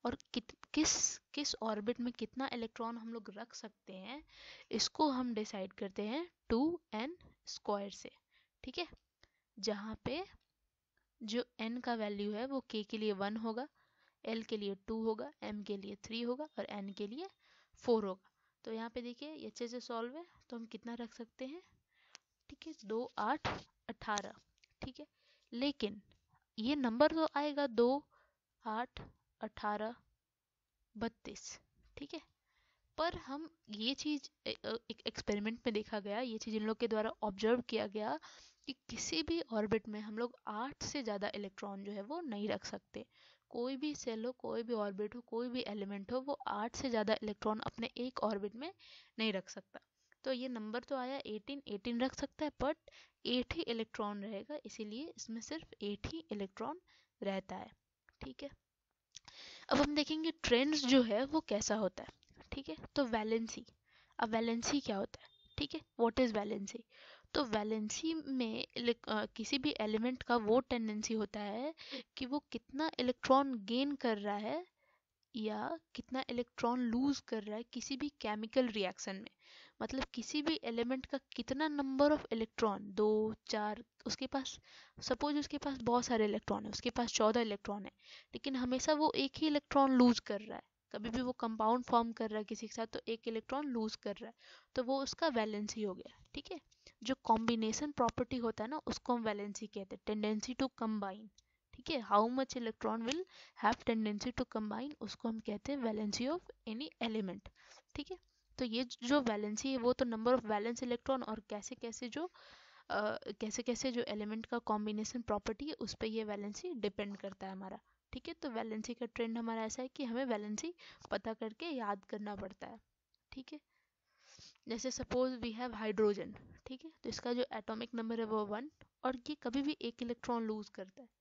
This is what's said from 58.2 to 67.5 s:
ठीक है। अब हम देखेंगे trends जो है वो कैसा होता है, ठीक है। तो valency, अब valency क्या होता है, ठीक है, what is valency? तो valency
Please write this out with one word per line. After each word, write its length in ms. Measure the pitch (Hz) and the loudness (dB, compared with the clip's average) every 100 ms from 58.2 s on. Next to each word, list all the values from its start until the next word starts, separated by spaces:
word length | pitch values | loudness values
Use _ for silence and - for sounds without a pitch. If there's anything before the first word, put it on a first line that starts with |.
ठीक 220 | 269 254 | -14 -10
है। 60 | 277 - _ _ _ _ _ - - - - - - | -12 -12 _ _ _ _ _ -20 -20 -18 -18 -16 4
अब 80 | 269 | 6
हम 180 | 285 294 | 6 4
देखेंगे 360 | 294 311 320 | 2 2 0
trends 540 | - - 240 277 311 262 | 0 4 6 6 4 8
जो 160 | 269 | 8
है 240 | 233 214 269 | 8 2 2
वो 140 | 311 | 0
कैसा 340 | - 214 - 220 | 2 0 2 2
होता 280 | 196 - | 2 -2
है, 400 | - - _ - - | -14 -16 _ -20 -10
ठीक 180 | 277 269 | -8 -8
है। 60 | 311 - - | -10 -2 2
तो 100 | 254 | 4
valency, 600 | 226 214 226 226 - - _ _ - _ - | 2 2 0 0 -8 -12 _ _ -20 _ 6
अब 100 | 233 | 6
valency 500 | 220 233 233 - 285 | 8 4 2 4 2
क्या 180 | - 196 | 4 0
होता 240 | - - | 0 -4
है, 60 | - _ _ - | -20 _ _ -2
ठीक 180 | 294 320 | -2 -2
है, 60 | - - | -8 4
what 180 | 233 226 | 4 8
is 140 | 254 | 6
valency? 480 | 208 208 208 196 233 - - - - _ | 4 0 -2 -4 -8 -12 -20 -20 -20 _
तो 100 | - | 2
valency 680 | 262 | 4